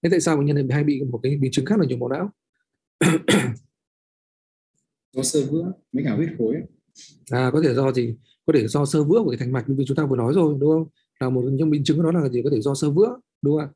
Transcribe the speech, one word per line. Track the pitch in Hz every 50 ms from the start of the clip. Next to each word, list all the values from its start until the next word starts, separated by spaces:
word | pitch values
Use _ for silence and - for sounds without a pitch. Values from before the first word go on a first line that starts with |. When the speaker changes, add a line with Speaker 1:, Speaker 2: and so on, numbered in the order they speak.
| -
Speaker 1:
thế | 170
tại | 185 180
sao | 165 175 160 147
bệnh | 143
nhân | 147 143
lại | 143 135 131
hay | 123 147 147
bị | 147 143 131 143
một | 131 123 113 120
cái | 131 143 143
biến | 135 131
chứng | - - 135
khác | - 208 220
là | 170 131
nhồi | 127 120
máu | 120 123
não? | 131 147 180 208 - _ _ _ _ _ _ _ _ _ _ _ _ _
<clears throat> | - - 165 165 - - - - - - 113 - _ _ _ _ _ _ _ _ _ _ _ _ _ _ _ _ _ _ _ _ _ _ _ _ _ _ _ _ _ _ _
Speaker 2:
Do | 127 131
sơ | - - 156 135 135
vữa, | 143 165 170 185 190 _ _ _ -
mấy | 131 147
cả | 143 107
huyết | 117 165 160 - -
khối | 117 110 127
ấy. | 156 120 - _ _ _ _ _ - - - _ _ _ -
Speaker 1:
À, | 123 123 131 127 131
có | 156
thể | 165 147 120
do | 127 135 135
gì? | 123 123 120 117 117 - _ _ _ _ _
Có | - 156
thể | 147 107 110
do | - 147 143
sơ | 135 - 156 151
vữa | 143 180 233 220
của | 160
cái | 123 -
thành | 127 123
mạch | 131 131 113 -
như | 135 135 139 123
chúng | 135 160
ta | 156
vừa | 139 135 -
nói | - 117 147
rồi, | 190 170 151 147 135
đúng | 135 147
không? | 160 160 160 156 _ _ _ _ _ _
Là | 135 127
một | 127 127 120 131 135 131
trong | 160 156
biến | 151 147 139
chứng | 147 151 151
của | 165
nó | 160
là | 165 175 151 135
gì? | 123 120 120
Có | 139
thể | 143 113
do | 107 143 139
sơ | 135 - 147
vữa, | 143 165 208 233 247 254 _ _ _ _
đúng | - 139 147 156
không | 151 139
ạ? | -